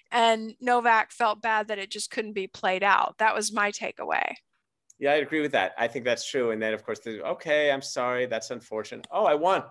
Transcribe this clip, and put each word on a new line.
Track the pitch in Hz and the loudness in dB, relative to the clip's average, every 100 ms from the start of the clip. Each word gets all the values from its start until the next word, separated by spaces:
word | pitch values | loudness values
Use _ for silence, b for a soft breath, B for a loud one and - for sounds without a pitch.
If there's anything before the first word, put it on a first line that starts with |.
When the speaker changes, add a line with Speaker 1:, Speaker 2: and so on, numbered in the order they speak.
| _ | _
Speaker 1:
And | 240 226 226 220 214 | 2 4 4 -2 -6
Novak | 247 247 240 226 - | 2 4 6 4 2
felt | - 233 214 | 0 0 0
bad | 226 220 214 | 0 0 -2
that | 208 | -6
it | 196 | -8
just | 220 - | -8 -8
couldn't | - 220 | -6 -6
be | 202 190 | -6 -8
played | - 196 185 | -4 0 2
out. | 196 190 - - | 4 4 2 2
That | 220 | 2
was | - 214 | 2 -2
my | 208 202 | 0 -2
takeaway. | 208 - - - 78 - - _ _ _ _ _ _ | -2 -8 -8 -2 0 -2 -6 _ _ _ _ _ _
Speaker 2:
Yeah, | 139 | 0
I | 151 | 2
agree | 143 156 | 0 -2
with | 147 | 0
that. | 131 92 - | 0 0 0
I | 117 | -4
think | 131 120 | -2 -2
that's | 117 - | -2 -2
true. | 143 117 | -2 0
And | 110 | 0
then, | 110 110 | -2 -4
of | - | -6
course, | 110 | -10
the, | 117 107 85 | -10 -8 -6
"Okay, | 175 165 151 147 | -8 0 2 2
I'm | 135 | 0
sorry. | 135 - 123 123 127 | -4 -4 -2 -2 -2
That's | 113 - | -4 -6
unfortunate. | 120 - 110 107 117 - | -10 -8 -8 -8 -12 -6
Oh, | 180 202 | 0 2
I | |
won." | 151 170 185 - | 4 2 0 -2